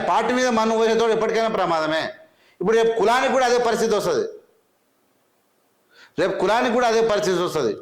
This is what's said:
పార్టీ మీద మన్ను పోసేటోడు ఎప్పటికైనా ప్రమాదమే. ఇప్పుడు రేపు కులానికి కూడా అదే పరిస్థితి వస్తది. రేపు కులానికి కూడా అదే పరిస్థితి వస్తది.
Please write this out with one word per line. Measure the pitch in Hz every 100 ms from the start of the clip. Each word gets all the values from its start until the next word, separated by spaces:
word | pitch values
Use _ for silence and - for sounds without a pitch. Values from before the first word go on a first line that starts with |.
| -
పార్టీ | 190 226
మీద | 254 254
మన్ను | 220 220 220
పోసేటోడు | 226 226 233
ఎప్పటికైనా | 220 226 220 226
ప్రమాదమే. | 196 175 160 156 156 127 - - _ _ -
ఇప్పుడు | 180 226
రేపు | 226 226
కులానికి | 214 254 269
కూడా | 254 247
అదే | 240
పరిస్థితి | 233 220 214
వస్తది. | 202 180 131 - - _ _ _ _ _ _ _ _ _ _ _ _ _ _ _ - - -
రేపు | 175 185
కులానికి | 185 226 254
కూడా | 233 240
అదే | 226 226
పరిస్థితి | 208 185 175
వస్తది. | 175 156 113 98